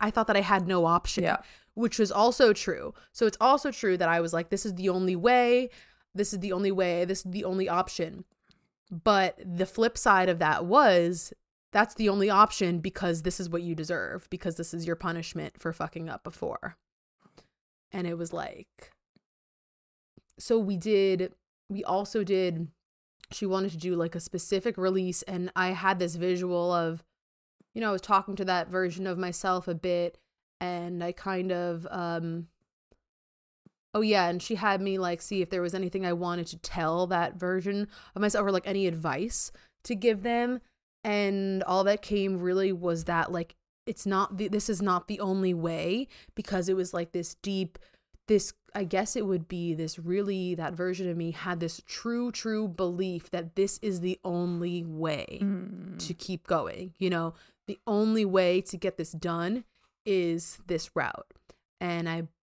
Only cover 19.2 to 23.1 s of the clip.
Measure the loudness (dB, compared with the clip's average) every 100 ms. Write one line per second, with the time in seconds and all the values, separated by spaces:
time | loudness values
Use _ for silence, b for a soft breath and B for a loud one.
19.2 | _ _ _ _ _ _ _ _ _ _
20.2 | _ -10 0 2 2 -2 2 4 4 2
21.2 | -2 -8 _ _ -12 -8 -2 -2 0 -2
22.2 | 0 2 2 0 -6 -10 _ _ _